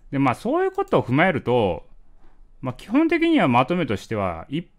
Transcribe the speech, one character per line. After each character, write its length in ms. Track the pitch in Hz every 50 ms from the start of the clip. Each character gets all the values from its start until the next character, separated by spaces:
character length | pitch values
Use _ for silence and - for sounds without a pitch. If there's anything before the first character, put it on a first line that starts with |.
| - -
で、 80 | - 135
ま 120 | 139 131
あ、 40 | 117
そ 260 | - - 214 294 349
う 20 | 381
い 40 | 381
う 40 |
こ 140 | 381 - 392
と 140 | - - 156
を 40 | 120
踏 100 | - 123
ま 140 | 143 170 190
え 60 | 165
る 80 | 127
と、 460 | - - 123 123 110 92 82 - - - - - - - - - - - - - - - - - -
ま 80 | 131
あ、 20 | 120
基 100 | - -
本 240 | - 214 285 330 320
的 200 | 349 330 330 339
に 120 | 320 277
は 80 | 185 143
ま 160 | 120 120 131
と 100 | - 175
め 100 | 180 165
と 120 | - 107 92
し 100 | - -
て 80 | 113
は、 300 | 104 98 92 85 82 85 -
一 180 | 135 160 180 - _